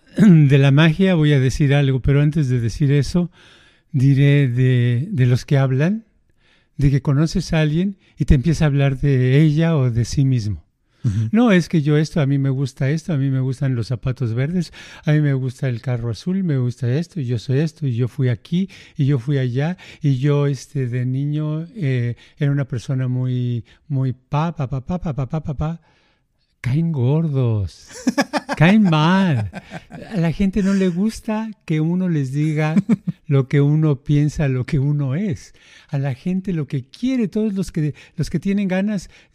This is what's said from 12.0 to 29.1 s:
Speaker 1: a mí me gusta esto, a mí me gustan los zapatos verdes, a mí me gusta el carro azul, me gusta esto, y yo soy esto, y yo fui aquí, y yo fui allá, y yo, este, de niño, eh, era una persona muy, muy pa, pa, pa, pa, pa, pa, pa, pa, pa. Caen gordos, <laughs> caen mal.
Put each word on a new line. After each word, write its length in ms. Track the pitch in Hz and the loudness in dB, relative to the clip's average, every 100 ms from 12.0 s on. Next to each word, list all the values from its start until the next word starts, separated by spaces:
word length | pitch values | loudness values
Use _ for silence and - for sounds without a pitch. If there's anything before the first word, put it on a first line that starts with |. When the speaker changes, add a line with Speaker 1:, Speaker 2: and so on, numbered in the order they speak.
| 156 170 | 0 -2
Speaker 1:
a 60 | 139 | 0
mí 100 | 139 | 0
me 140 | 135 | 0
gusta 400 | 131 135 - 135 | -2 -4 -4 -2
esto, 200 | 160 - | -2 -4
a 60 | 143 | -2
mí 120 | 135 | -2
me 80 | 131 | -2
gustan 340 | 131 127 139 | -4 -4 -4
los 140 | 123 107 | -2 -4
zapatos 480 | 123 131 120 120 113 | -6 -6 -4 -4 -2
verdes, 360 | 139 180 160 - - - | -2 -2 -4 -10 -20 -8
a 80 | - | 0
mí 80 | 151 | 2
me 140 | 147 | 2
gusta 340 | 131 131 - 135 | -2 -4 -6 -6
el 140 | 117 | -4
carro 300 | - 123 117 | -4 -4 -4
azul, 320 | 107 175 190 | -6 -4 -4
me 160 | 180 135 | -2 -2
gusta 320 | 123 - 120 135 | -2 -4 -2 -2
esto, 240 | 170 170 | -4 -6
y 60 | 123 | -4
yo 140 | 120 | -4
soy 180 | - 131 | -2 -2
esto, 280 | 160 - 143 | -2 -4 -4
y 80 | 117 | -2
yo 120 | 123 | -4
fui 220 | - 127 | -2 -2
aquí, 400 | 117 - 175 190 - - - | -4 -4 -4 -4 -8 -10 -2
y 120 | 135 | 0
yo 100 | 143 | 0
fui 220 | 123 139 | 0 -2
allá, 380 | 127 123 156 180 - - | -2 -2 -4 -6 -12 -4
y 160 | 143 127 | -2 0
yo, 260 | 143 143 143 | 2 2 0
este, 420 | 135 - 139 127 | -2 -6 -6 -4
de 180 | 123 123 | -4 -4
niño, 580 | 131 143 147 151 156 170 233 | -4 -4 -4 -4 -6 -8 -6
eh, 400 | 143 127 120 117 - - | -2 -2 -2 -6 -12 -4
era 140 | 143 | 0
una 140 | 143 135 | 0 -2
persona 420 | 120 - 131 127 | -6 -4 -4 -2
muy, 580 | 123 127 127 123 120 - _ - | -2 -2 -2 -2 -4 -8 _ -6
muy 260 | 135 131 | -2 -2
pa, 420 | 123 _ 147 165 160 | -4 _ -4 -4 -4
pa, 140 | 127 | -6
pa, 160 | 135 123 | -6 -6
pa, 140 | 180 | -6
pa, 120 | 175 131 | -6 -6
pa, 120 | 127 | -6
pa, 160 | 160 | -6
pa, 140 | 156 135 | -8 -6
pa. 240 | 151 165 _ _ _ _ _ _ _ _ | -6 -8 _ _ _ _ _ _ _ _
Caen 300 | 120 143 165 | -4 -2 -2
gordos, 960 | 147 123 151 165 135 120 110 90 - - - 359 - 277 | 0 0 0 -2 -2 0 -2 -4 -8 -20 -8 -4 -2 -2
<laughs> 300 | 302 - 277 | -4 -4 4
caen 260 | 160 220 | 6 6
mal. 680 | 196 156 156 | 4 4 4